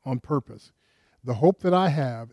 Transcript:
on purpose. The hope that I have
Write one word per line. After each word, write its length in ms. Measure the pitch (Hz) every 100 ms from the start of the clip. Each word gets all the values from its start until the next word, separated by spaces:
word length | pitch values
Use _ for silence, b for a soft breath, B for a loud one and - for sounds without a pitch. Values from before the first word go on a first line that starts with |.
| 135
on 140 | 127
purpose. 520 | - 147 - 104 - _ _ _ _ _
The 120 | 127
hope 260 | 110 165 190
that 140 | 185
I 160 | 180 185
have 400 | 151 131 113 117